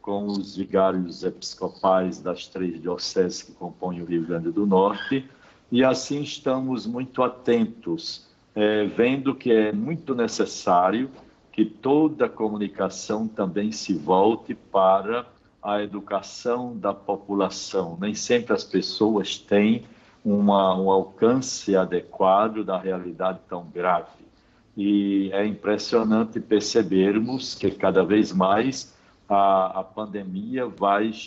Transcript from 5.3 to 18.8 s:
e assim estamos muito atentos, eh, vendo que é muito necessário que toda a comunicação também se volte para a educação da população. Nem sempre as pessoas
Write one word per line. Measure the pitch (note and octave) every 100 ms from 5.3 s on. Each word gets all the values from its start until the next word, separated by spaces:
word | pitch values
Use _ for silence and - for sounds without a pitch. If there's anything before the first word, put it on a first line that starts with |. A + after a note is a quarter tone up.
| - - _ _
e | A#2+
assim | C3 B2 - C#3+
estamos | D3 - C#3 C3 C3 B2 G#2
muito | A#2+ C3 -
atentos, | B2 - - A#2 A2 - - E2 - - _ _ _ G#2+
eh, | G#2+ G#2+ G#2
vendo | G#2 A#2+ C3+ C3+ -
que | B2+
é | A2 G#2+
muito | G#2 B2 E3 - B2
necessário | A2+ - F#2+ - - F2+ F#2 A2 C3+ - - _ _
que | - G#2+
toda | - C3 D3 D#3 D3 A#2
a |
comunicação | - A2 G#2 G2+ - F#2+ - - G#2+ A2
também | - F#2+ F2+ G#2+
se | A2 -
volte | F2 D2 F#2 G2+ A#2 - -
para | _ G2 F#2+ F#2+ G2 A#2+ A#2+ _ _ _
a | G2+ G#2
educação | G#2 G2 G2 G2 F#2+ - B2 A#2+ B2 A2+
da | G2+
população. | G2 - G2 - G2+ F#2 - - F#2+ F2 E2+
Nem | G#2 G#2
sempre | - A#2+ A#2
as | G2+
pessoas | - F#2